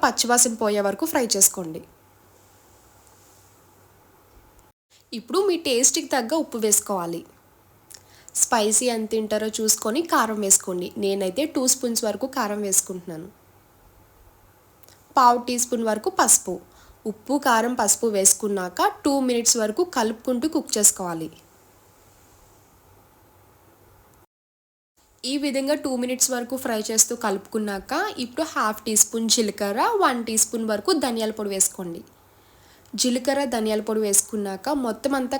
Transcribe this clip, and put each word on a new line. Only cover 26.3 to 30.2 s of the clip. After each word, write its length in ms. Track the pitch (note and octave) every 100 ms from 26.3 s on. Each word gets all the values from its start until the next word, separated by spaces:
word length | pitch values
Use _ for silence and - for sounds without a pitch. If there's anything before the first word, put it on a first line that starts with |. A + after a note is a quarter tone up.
వరకు 220 | B3 A#3+ C4 B3+
ఫ్రై 120 | A3 G#3+
చేస్తూ 260 | A3 - A#3
కలుపుకున్నాక 680 | A3 G3 - A3+ G#3 G3 - C#4+ G#4 D#4 A#3+
ఇప్పుడు 200 | - D#4+
హాఫ్ 320 | D4 A3 G#3+ -
టీ 80 | G#3+
స్పూన్ 280 | - A3+ A3+ A#3
జీలకర్ర, 520 | G#3+ - G3+ G#3 F#4 A4
వన్ 180 | E4 B3